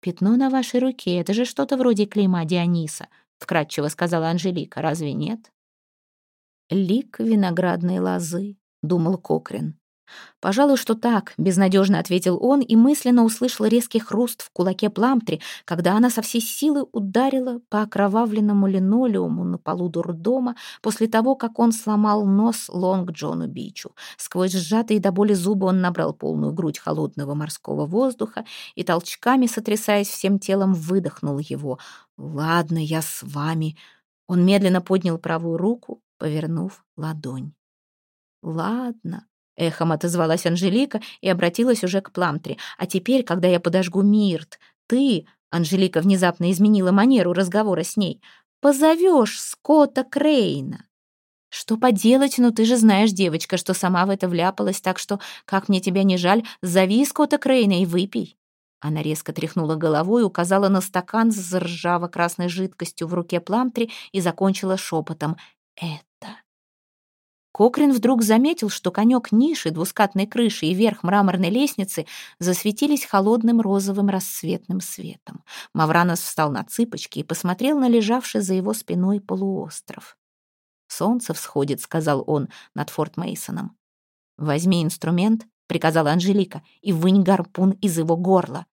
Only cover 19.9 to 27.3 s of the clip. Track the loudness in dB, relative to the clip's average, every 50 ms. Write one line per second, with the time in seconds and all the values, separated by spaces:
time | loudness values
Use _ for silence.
19.9 | -2 -4 -4 -4 -6 -6 -2 -2 0 0 0 -4 -6 -8 -14 -20 -20 -8 _ -6
20.9 | -2 -2 -2 0 2 2 2 2 0 0 -2 -8 -2 2 2 2 2 0 -2 -2
21.9 | 0 2 2 2 2 2 2 2 2 4 4 2 0 -2 -8 -8 -6 -2 0 0
22.9 | 0 0 -2 -4 -8 -8 -8 -6 -6 -6 -6 -8 -8 -10 -12 -12 -14 -16 -18 -20
23.9 | _ _ -20 -20 -16 _ -16 -8 -4 -2 -2 0 -2 -2 -2 0 0 0 0 2
24.9 | 0 0 2 0 2 2 2 2 2 2 2 0 -2 0 0 2 2 2 2 0
25.9 | 0 -2 -2 -4 -4 _ -6 -4 -4 -2 -2 -4 -4 -4 -4 -4 -4 -6 -6 -6
26.9 | -4 -2 -4 -4 -4 -8 -8 -6